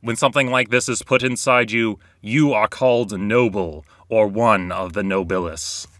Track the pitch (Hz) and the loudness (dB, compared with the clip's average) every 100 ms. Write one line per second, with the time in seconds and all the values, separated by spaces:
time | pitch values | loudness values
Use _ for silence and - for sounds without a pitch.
0 | 117 113 139 143 131 127 123 120 123 117 | -6 -2 0 2 0 2 2 0 0 -6
1 | - 131 123 123 - 123 120 113 113 101 | 0 0 0 -2 2 2 2 0 -2 -4
2 | _ _ 104 123 147 117 107 - 131 120 | _ _ -4 2 2 2 0 2 2 2
3 | 117 98 101 113 123 101 87 76 76 _ | 0 -4 0 2 2 0 -6 -8 -18 _
4 | _ 113 107 101 117 104 90 90 92 90 | _ 2 2 2 2 2 0 -6 -6 -4
5 | 98 95 90 92 87 78 - - - _ | -2 -2 -2 -2 -4 -8 -10 -12 -14 _